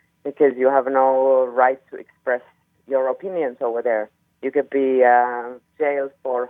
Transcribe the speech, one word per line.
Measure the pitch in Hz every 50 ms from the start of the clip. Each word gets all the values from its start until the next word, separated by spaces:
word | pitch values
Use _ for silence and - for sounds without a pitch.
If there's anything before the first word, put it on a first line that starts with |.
| _ _ _ _ -
because | 143 139 - 151 135 127
you | 127 127 131
have | 139 135 123
no | 131 135 135 131 135 131 131 131 135 135 131 131
right | 123 120 127 127 127 135 135 _ _
to | -
express | - - _ _ _ - 147 123 123 - _ _ _ _ _ _ _ _ -
your | 135 131 131 131
opinions | 127 - 185 190 185 170 151 127 123 -
over | 135 117 117 117
there. | 117 123 113 107 107 - _ _ _ _ _ _ -
You | 135
could | 127 143 135 -
be, | - 139 135 131 131 131 123
uh, | 123 123 120 123 123 120 120 120 123 127 120 _ _ _ -
jailed | 151 143 143 139 135 135 - _ -
for | 135 127 123 123 123